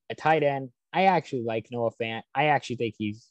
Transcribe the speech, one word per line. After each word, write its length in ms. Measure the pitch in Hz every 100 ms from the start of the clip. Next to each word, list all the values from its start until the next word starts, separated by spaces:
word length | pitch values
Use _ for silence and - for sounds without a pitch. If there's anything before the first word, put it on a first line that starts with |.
| -
a 40 |
tight 280 | 117 156 160
end. 280 | 143 139 131 _ _
I 120 | 165
actually 380 | 190 175 - 131
like 260 | 113 113 -
Noah 220 | 120 117 -
Fant. 220 | 113 113 -
I 120 | 135 151
actually 300 | 143 - 120
think 180 | 117 -
he's, 300 | 107 107 -